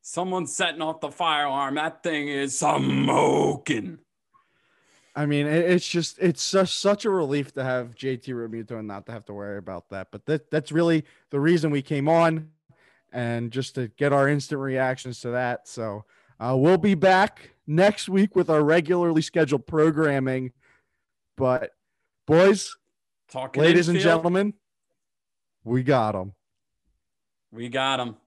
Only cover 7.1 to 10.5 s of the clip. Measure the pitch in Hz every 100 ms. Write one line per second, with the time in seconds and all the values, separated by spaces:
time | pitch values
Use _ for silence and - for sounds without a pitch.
7.1 | 190 143 143 135 135 131 127 120 113 135
8.1 | 123 135 120 113 113 107 117 107 98 104
9.1 | 117 - 101 101 101 92 90 _ 98 92
10.1 | 104 - 156 _